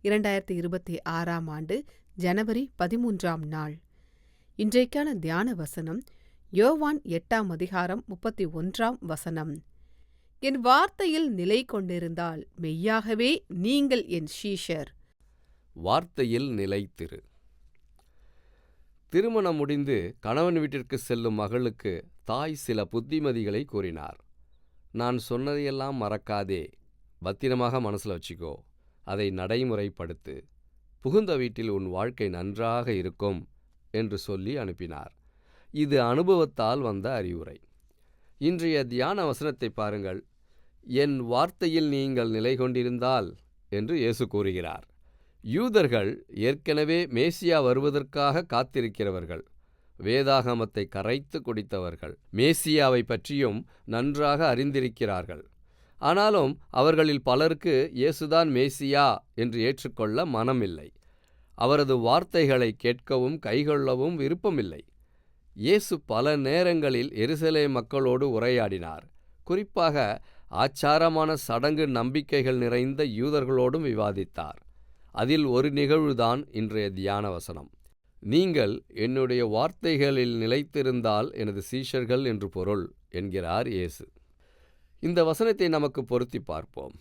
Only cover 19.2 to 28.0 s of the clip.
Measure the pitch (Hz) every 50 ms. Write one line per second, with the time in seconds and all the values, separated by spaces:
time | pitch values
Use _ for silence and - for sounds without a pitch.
19.2 | 202 233 226 220 196 180 165 151 143 139 147 143 143 139 135 104 85 87 - -
20.2 | - 104 117 143 165 180 170 165 151 147 143 139 123 - - 127 127 - 123 117
21.2 | 117 113 107 104 104 98 113 123 127 117 - - - 104 90 82 - - - -
22.2 | - - 110 131 147 160 156 139 - - 117 107 101 90 - 117 117 135 151 156
23.2 | 147 139 127 117 110 104 101 110 143 139 - 104 98 92 80 80 73 80 - -
24.2 | - _ - _ - _ - _ _ _ _ - _ - - 110 120 123 123 123
25.2 | 113 - 120 120 131 143 147 147 143 139 135 135 135 135 139 127 110 104 104 101
26.2 | - - 107 104 101 92 98 87 76 71 - - _ _ _ _ - - _ _
27.2 | - 90 98 - - 131 127 123 123 120 120 131 120 107 104 101